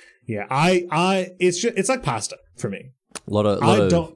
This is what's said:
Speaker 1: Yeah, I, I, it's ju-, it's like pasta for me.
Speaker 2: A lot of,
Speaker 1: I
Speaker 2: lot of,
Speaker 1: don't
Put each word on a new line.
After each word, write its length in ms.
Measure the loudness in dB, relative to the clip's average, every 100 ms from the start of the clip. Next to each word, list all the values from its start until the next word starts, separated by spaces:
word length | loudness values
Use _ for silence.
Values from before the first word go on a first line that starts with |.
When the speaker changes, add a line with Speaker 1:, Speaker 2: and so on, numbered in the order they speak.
| -20 _ -10
Speaker 1:
Yeah, 200 | -8 -4
I, 360 | 0 2 2 0
I, 400 | -2 0 0 -4 0
it's 200 | 0 0
ju-, 140 | -2 -2
it's 140 | -2
like 120 | -2
pasta 340 | -2 -4 -6 -12 _ -8
for 140 | -8
me. 220 | -8 -14 _ _ -16 -4
Speaker 2:
A 60 |
lot 120 | 0 2
of, 160 | 2
Speaker 1:
I 40 | 4
Speaker 2:
lot 120 | 4
of, 80 | 4
Speaker 1:
don't 260 | 2 0